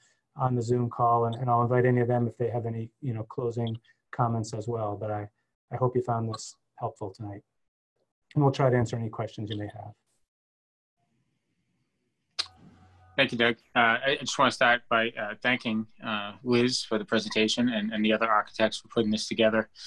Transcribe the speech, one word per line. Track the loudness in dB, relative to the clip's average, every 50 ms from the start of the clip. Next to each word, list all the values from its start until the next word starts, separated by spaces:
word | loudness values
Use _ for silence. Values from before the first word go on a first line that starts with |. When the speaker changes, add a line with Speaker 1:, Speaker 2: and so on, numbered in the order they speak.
| _ _ _ _ _ _ _
Speaker 1:
on | -2 -2 0 0
the | 0
Zoom | 0 0 0 0 0 -2
call, | -2 0 2 4 4 4 2
and, | 0 -2
and | -4 -2 0
I'll | 2 2
invite | 2 4 4 4 4
any | 4 4 4
of | 2 2
them | 2 2 0 0
if | -2 -2
they | -4 -2
have | -2 -4 -4
any, | -4 -6 -6 -8 -10 _ _
you | -8 -6 -6
know, | -6 -8
closing | -8 -8 -4 -4 -4 -2 -2 -2 -4 -4 -8 _ _ _ _ _ _
comments | -2 0 0 0 0 -2 -4 -4 -6
as | -8 -6 -6
well. | -6 -4 -4 -4 -6 -6
But | -6 -6
I, | -6 -6 -8 -10 _ _ _ _ _ _ _ -12
I | -4 0
hope | 0 2 2
you | 0 0
found | 0 -2 -2 -2 -4
this | -6 -8 -10 -14 -18 _ _ _ _ -8
helpful | -8 -8 -8 -8 -10 -12 -10
tonight. | -10 -12 -12 -12 -12 -16 _ _ _ _ _ _ _ _ _ _ _ _ _ _ _ _ _ 0
And | 2 2
we'll | 2
try | 4 4 2 4
to | 4
answer | 2 0 0 -2 -6
any | -6 -8
questions | -6 -8 -10 -10 -8 -10 -8 -8
you | -6 -8
may | -8 -10
have. | -12 -14 -16 -16 -18 _ _ _ _ _ _ _ _ _ _ _ _ _ _ _ _ _ _ _ _ _ _ _ _ _ _ _ _ _ _ _ _ _ _ _ _ _ _ _ _ _ _ _ _ _ _ _ _ -8 -8 -8 -8 -20 -20 -20 -20 -20 -20 -20 _ _ _ _ -2
Speaker 2:
Thank | -2 0 0
you, | 2 2
Doug. | 2 2 2 _ _ _ 2
Uh, | 2
I, | 4 4 4 2 0 -2
I | -2 -2
just | -4 -6 0 4
wanna | 4 2
start | 4 4 4 4 4 2 2 0
by, | 0 2 2 0 -2 -6
uh, | -8 -8 -8 -4
thanking, | -2 0 0 0 -2 -2 -2 -2 -4 -6 -10 -12 -8
uh, | -6 -6 -6 -6 -8 -12 -10 -2
Liz | 0 2 4 4 2 0 -2 -4
for | -2 -4 -4
the | -2
presentation | 0 -2 -2 -2 0 0 2 2 2 2 2 0 0
and, | 0 0 -2 -2 -2
and | 0 2
the | 2
other | 2 2 2 2
architects | 2 2 0 -2 -2 0 0 0 0 -4
for | -12 -6
putting | -2 0 0 0
this | 0 -2 -2 -6
together. | 0 2 2 4 4 2 -2 -2 _ -20 -18